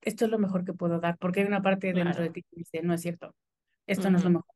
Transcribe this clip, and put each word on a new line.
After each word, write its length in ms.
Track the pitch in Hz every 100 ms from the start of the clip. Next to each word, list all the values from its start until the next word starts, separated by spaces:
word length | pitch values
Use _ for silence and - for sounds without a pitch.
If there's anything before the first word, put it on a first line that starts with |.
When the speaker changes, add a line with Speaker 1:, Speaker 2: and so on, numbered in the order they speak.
Speaker 1:
esto 240 | 220 220 220
es 60 |
lo 80 | 220
mejor 240 | 196 185 185
que 80 |
puedo 260 | 175 175 170
dar", 180 | 170 175
porque 240 | 180 190
hay 40 | 202
una 140 | 202
parte 320 | 196 190 190
dentro 300 | 180 175 175
de 60 | 165
Speaker 2:
Claro. 20 |
Speaker 1:
ti 120 | 180
que 120 | - 170
dice, 260 | - 160
"No 100 | 175
es 80 | 170
cierto, 340 | 170 170 - - _ _ _ _ -
esto 220 | 196 190
no 80 | 180
es 60 |
lo 60 | 180
Speaker 2:
Ujú. 20 |
Speaker 1:
mejor 140 | 170 -